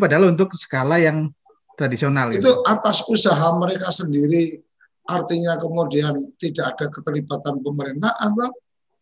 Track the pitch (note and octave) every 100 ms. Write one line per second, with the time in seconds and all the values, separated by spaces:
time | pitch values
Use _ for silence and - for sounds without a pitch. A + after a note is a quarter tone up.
0 | F#3+ D3 F#3+ E3 F#3+ F3 - C3+ C3 E3+
1 | D#3+ D#3 D#3 - _ _ _ - C3+ B2
2 | D3 C#3 A#2+ A2+ C4 B3+ F3+ G#3+ G#3+ G3+
3 | - A3 G3+ D3+ E3 E3+ F3+ F#3+ F#3 F3
4 | F3 C#3+ D3 E3+ E3 - _ _ _ _
5 | - F3 - E3+ E3+ E3 E3 E3+ D3+ D3
6 | D3+ C#3 C#3 - E3+ D3+ C3 B2+ D3 -
7 | - D3 - C#3+ D3 C#3 C#3 C#3+ C#3 C3+
8 | G#3 - G#3+ G#3 B3 B3+ _ _ _ _